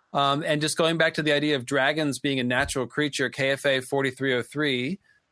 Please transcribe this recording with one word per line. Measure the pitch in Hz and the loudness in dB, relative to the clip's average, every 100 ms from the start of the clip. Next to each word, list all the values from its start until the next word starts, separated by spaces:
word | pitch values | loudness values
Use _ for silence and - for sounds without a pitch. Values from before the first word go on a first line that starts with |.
| _ | _
Um, | 139 139 143 165 | 0 2 0 0
and | 151 | 0
just | 151 - | 0 2
going | 165 165 | 2 4
back | 165 160 | 2 2
to | |
the | 151 | 2
idea | 143 151 143 | 2 2 0
of | 123 | 0
dragons | 139 135 156 147 120 | 0 2 2 -2 -2
being | 147 135 | -2 0
a | |
natural | 123 123 139 139 120 | 0 0 0 -2 -4
creature, | - 147 - 127 | -2 -2 -2 -4
K | - 135 | 0 -2
F | 139 143 | 0 0
A | 131 | 0
forty-three | 127 139 135 127 135 | 0 -2 -2 -2 0
oh | 123 | 0
three | 113 143 151 123 131 190 _ _ _ | -2 -4 -2 -2 -4 -6 _ _ _